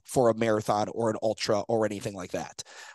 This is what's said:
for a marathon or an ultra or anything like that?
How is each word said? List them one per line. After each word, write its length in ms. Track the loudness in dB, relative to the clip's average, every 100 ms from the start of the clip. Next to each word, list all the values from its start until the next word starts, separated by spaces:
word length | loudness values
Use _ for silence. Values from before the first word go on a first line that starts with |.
for 240 | -4 2 4
a 60 |
marathon 560 | 4 2 2 2 0 0
or 200 | 0 0
an 60 | 0
ultra 380 | -2 -2 0 0
or 220 | 2 0 0
anything 280 | -2 -8
like 160 | -8 -8
that? 320 | -6 -8 -12 -16 -16 -20